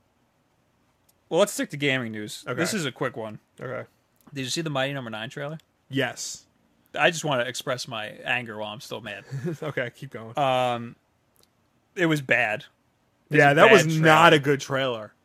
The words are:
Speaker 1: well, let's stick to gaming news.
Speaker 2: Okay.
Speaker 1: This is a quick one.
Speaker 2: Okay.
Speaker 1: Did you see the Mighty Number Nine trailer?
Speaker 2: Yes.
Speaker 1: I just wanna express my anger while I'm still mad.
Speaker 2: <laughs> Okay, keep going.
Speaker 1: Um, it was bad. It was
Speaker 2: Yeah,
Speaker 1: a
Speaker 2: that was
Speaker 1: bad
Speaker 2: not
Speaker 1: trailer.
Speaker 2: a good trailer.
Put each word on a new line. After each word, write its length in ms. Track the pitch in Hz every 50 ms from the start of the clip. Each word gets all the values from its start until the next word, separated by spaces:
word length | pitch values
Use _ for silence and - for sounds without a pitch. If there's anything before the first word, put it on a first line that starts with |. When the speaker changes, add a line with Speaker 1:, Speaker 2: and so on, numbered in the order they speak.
| _ _ _ _ _ _ _ _ _ _ _ _ _ _ _ _ _ _ _ _ _ _ _ _ _ -
Speaker 1:
well, 120 | 160 170
let's 120 | 202 - -
stick 180 | - 277 -
to 60 | -
gaming 360 | 143 143 143 131 131 123 113 110
news. 320 | 107 104 107 - - -
Speaker 2:
Okay. 80 | - 123 131
Speaker 1:
This 160 | 165 - 226
is 100 | 202 156
a 80 | 131 -
quick 240 | - 147 123 -
one. 220 | 123 110 110 107 - _ _ _ -
Speaker 2:
Okay. 280 | 127 131 123 117 117 - _ _ _ _ _ _ _ - 147
Speaker 1:
Did 80 | 139 131
you 80 | 123
see 100 | - 165
the 100 | 165 160
Mighty 220 | 143 131 131 139 143
Number 180 | 139 127 113
Nine 200 | 110 107 110 131
trailer? 280 | - 151 143 143 160 156 _ _ _ _ _ -
Speaker 2:
Yes. 560 | 131 135 131 117 120 - - - - - - _ _ _ _ _ _ _ _ _ - -
Speaker 1:
I 120 | 147 175
just 140 | 175 151 -
wanna 200 | 151 139 123 120
express 420 | 127 120 - - 143 127 123 - -
my 200 | 123 110 107 107 - - -
anger 340 | - 127 123 120 113 107 107
while 140 | 107 107 107
I'm 80 | 107
still 200 | - - 123 110
mad. 240 | 107 107 101 98 - - 135 135 117
Speaker 2:
<laughs> 180 | 175 160 - 160
Okay, 280 | 151 - 143 127 120 -
keep 160 | - 143 135
going. 260 | - 107 113 113 120 156
Speaker 1:
Um, 580 | 143 135 127 127 127 123 120 120 117 117 - _ _ _ _ _ _ _ _ _ _ _ _ _ _ _ _ _ _ _ -
it 100 | 202 175
was 140 | 160 156 147
bad. 440 | 131 123 120 120 120 107 107 - - - _ _ _ _ _ _ _ _ _ _ _ -
It 40 | -
was 40 | 147
Speaker 2:
Yeah, 120 | 147 143 143
Speaker 1:
a 20 |
Speaker 2:
that 160 | 156 190 226
was 160 | 226 185 156
Speaker 1:
bad 80 | 160 160 156 156
Speaker 2:
not 260 | 160 156 156 165 170
Speaker 1:
trailer. 60 | 160
Speaker 2:
a 20 | 156
good 200 | 131 143 143 131
trailer. 520 | - - 143 131 135 131 120 110 107 104 _ _